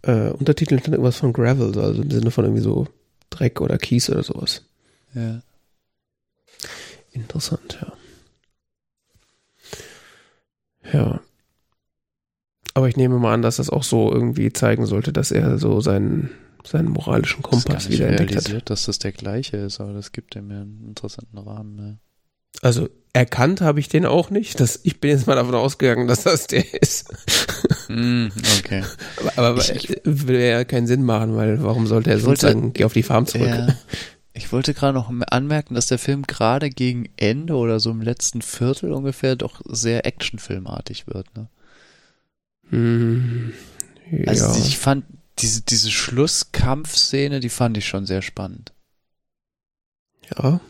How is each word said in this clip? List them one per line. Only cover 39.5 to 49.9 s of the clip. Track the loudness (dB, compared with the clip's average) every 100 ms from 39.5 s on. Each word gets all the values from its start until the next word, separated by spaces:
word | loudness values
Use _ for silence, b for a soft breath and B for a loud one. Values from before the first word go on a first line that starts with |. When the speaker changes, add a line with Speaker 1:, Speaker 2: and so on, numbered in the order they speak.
| -8 -10
Speaker 2:
sehr | -4 0 0 -2
actionfilmartig | -4 -8 -8 -8 -8 -8 -10 -10 -14 -10
wird, | -10 -10 -14
ne? | -16 b b b b b b b b _ _ _ _
Speaker 1:
Hm, | 0 2 2 2 0 -2 -4 -8 B B B B B -4 -2 2
Speaker 2:
Also | 4
Speaker 1:
ja. | 4 2
Speaker 2:
ich | 0 0
fand | 2 2 -2 -18 _ -4
diese, | -2 -2
diese | 0 0 2
Schlusskampfszene, | 0 -2 2 2 0 -2 0 2 2 0 0 0 0 0 -2
die | -4
fand | 0 0 0
ich | -4
schon | -6 -2
sehr | -4
spannend. | -4 -8 -10 -12 -20 _ _ _ _ _ _ _ _ _ _ _ _